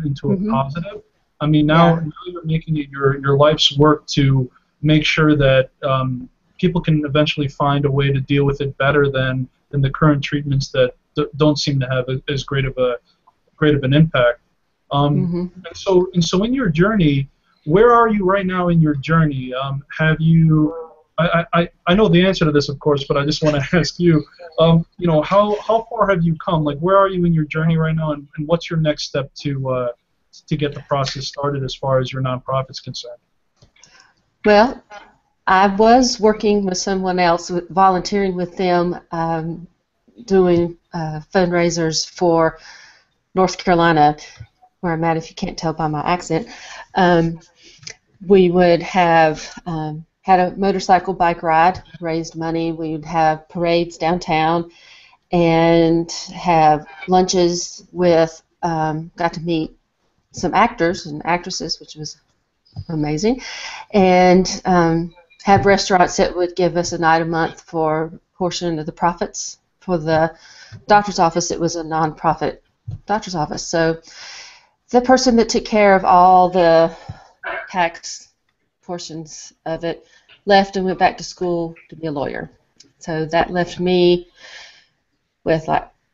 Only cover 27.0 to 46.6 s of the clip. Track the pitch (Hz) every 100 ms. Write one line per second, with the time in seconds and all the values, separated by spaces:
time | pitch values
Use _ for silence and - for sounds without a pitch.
27 | 196 190 175 165 151 156 160 165 160 160
28 | 156 147 143 - 151 170 - 165 156 147
29 | - 147 131 - 147 139 131 127 123 120
30 | _ _ _ - - 151 147 139 - 143
31 | 135 139 135 - 143 139 131 - 139 131
32 | 127 135 131 127 - 135 131 127 - 131
33 | 120 120 _ _ _ _ _ _ - _
34 | _ _ _ _ 208 208 240 - - -
35 | - _ _ _ - 185 202 196 220 247
36 | 247 - 208 214 220 208 196 180 - 190
37 | 185 180 175 170 - 175 175 160 190 185
38 | 175 202 196 180 180 - 185 175 175 175
39 | - 170 165 165 160 165 170 _ _ _
40 | _ - - 190 180 175 170 170 _ 175
41 | 160 156 156 196 175 175 170 165 160 156
42 | - - 175 165 160 160 - - - _
43 | _ _ _ - 185 - - 175 170 160
44 | 147 151 - - - _ _ _ 180 160
45 | 165 160 160 - 190 - 165 160 156 151
46 | - 175 - 165 - -